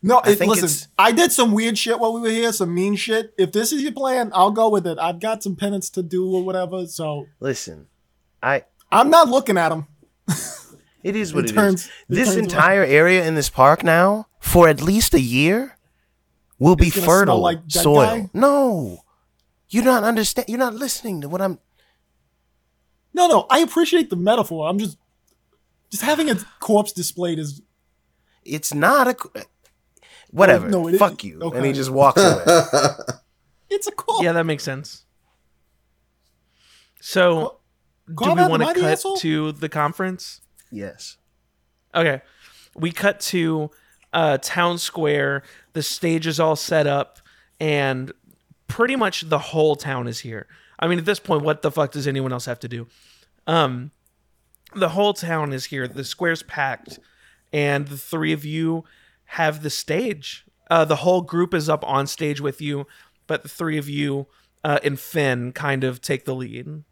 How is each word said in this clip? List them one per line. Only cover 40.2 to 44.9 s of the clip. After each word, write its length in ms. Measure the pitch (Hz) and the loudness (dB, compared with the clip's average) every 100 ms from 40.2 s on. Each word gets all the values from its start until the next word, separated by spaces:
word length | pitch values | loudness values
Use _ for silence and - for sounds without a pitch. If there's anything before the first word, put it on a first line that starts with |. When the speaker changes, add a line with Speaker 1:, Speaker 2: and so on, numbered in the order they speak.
| - - _ _ _ | -14 -20 _ _ _
Speaker 2:
Yes. 460 | 104 98 - - - _ _ _ _ _ _ _ | -14 -14 -14 -20 -20 _ _ _ _ _ _ _
Speaker 4:
Okay. 300 | - 165 135 _ _ - _ _ - | -2 -2 -2 _ _ -20 _ _ -8
We 160 | 165 | -8
cut 260 | 165 202 202 | -2 -2 -2
to, 500 | - 185 165 160 151 _ _ _ _ | -4 -2 -2 -2 -6 _ _ _ _
uh, 260 | 165 160 139 | -2 0 0
town 400 | - 180 175 175 | -4 -2 -2 -2
square. 640 | - | -8